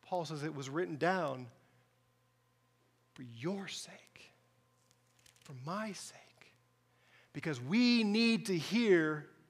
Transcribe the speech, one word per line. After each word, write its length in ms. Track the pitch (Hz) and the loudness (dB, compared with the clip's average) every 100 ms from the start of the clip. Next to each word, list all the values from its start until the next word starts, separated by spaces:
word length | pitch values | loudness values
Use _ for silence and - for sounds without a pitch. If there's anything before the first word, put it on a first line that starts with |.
Paul 240 | - 185 156 | -4 -4 -4
says 180 | 156 | -6
it 120 | 151 147 | -6 -8
was 160 | 131 | -6
written 260 | 147 180 151 | -4 -4 0
down 480 | 165 190 156 131 123 - _ _ _ _ _ _ _ _ _ _ _ _ _ _ _ | 0 0 -2 -6 -12 -18 _ _ _ _ _ _ _ _ _ _ _ _ _ _ _
for 100 | - 123 117 | -16 -16 -8
your 300 | 147 196 190 | -6 -6 -8
sake, 640 | - - - - - - _ _ _ _ _ _ _ _ _ - _ | -12 -14 -18 -20 -20 -20 _ _ _ _ _ _ _ _ _ -20 _
for 100 | - 131 135 | -18 -12 -8
my 260 | 190 220 | -6 -6
sake, 640 | 190 - - - _ - _ _ _ _ _ _ _ _ | -10 -14 -18 -20 _ -20 _ _ _ _ _ _ _ _
because 260 | 147 165 135 | -8 -6 -4
we 440 | 123 214 247 240 | 0 4 6 6
need 420 | 214 214 233 226 160 | 4 4 4 2 0
to 120 | 180 | -2
hear 720 | 143 208 226 180 156 151 147 - | 0 2 6 6 6 -2 -8 -20